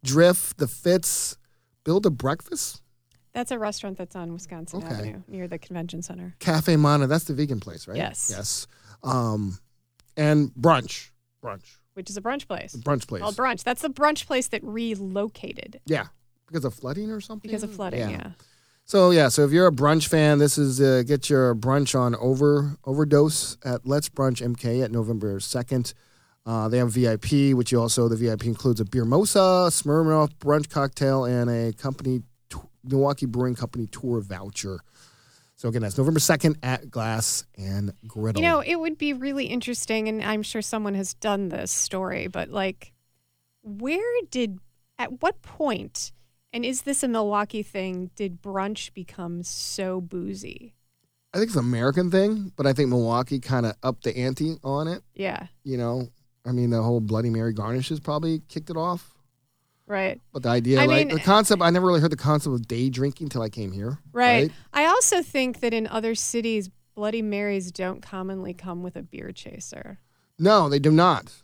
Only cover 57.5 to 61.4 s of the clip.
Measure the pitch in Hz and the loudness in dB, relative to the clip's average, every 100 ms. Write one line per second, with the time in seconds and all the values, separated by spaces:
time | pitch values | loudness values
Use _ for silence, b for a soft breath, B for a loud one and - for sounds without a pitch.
57.5 | 107 107 123 131 156 - 151 165 160 - | -4 -4 -4 -4 -6 -4 -4 -2 -4 -6
58.5 | - 156 165 165 175 - _ _ _ _ | -14 -8 -6 -4 -6 -10 _ _ _ _
59.5 | _ _ _ _ 202 190 - _ 143 127 | _ _ _ _ -4 -4 -6 _ -4 0
60.5 | 120 120 131 - - 196 160 180 208 | 2 4 4 6 6 2 2 6 6